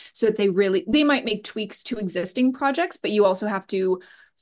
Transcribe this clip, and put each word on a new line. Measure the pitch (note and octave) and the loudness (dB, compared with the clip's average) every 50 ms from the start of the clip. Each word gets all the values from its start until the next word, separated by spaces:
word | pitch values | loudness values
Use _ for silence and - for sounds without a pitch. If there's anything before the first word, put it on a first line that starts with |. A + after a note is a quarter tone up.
| - - - | -20 -16 -4
so | - A3+ | 0 0
that | G#3+ G#3+ | 0 2
they | G#3+ G3+ G3 | 2 2 2
really, | F3 F#3+ G3+ F#3+ F#3+ F#3+ - | 2 2 2 2 2 0 0
they | A3 A3 D4+ D4+ | 2 2 4 4
might | D4 C#4+ B3+ C4 | 4 2 0 0
make | A#3 G#3 G3+ - | -2 -4 -4 -6
tweaks | - - A3+ - - - - - | -8 -8 -8 -8 -8 -10 -10 -8
to | - B3 - | -8 -6 -6
existing | G#3 F3+ D#3+ F3+ E3+ - - B3+ B3+ B3+ B3+ | -6 -4 -4 -4 -4 -4 0 0 0 0 0
projects, | - C#4 C#4 C4+ E4 F4 F#4 - - | 0 -2 -2 0 0 -2 -4 -4 -6
but | - G#3 | -4 0
you | G#3 G#3 G3+ | 2 4 4
also | F#3+ F#3+ F#3+ G#3+ G#3 | 4 2 0 -2 -4
have | G3+ F#3+ F#3+ | -4 -4 -6
to | - G3+ F#3+ F#3+ F#3 F#3 F#3 - - - - _ _ _ _ | -4 -4 -2 0 0 -2 -2 -4 -10 -20 -20 _ _ _ _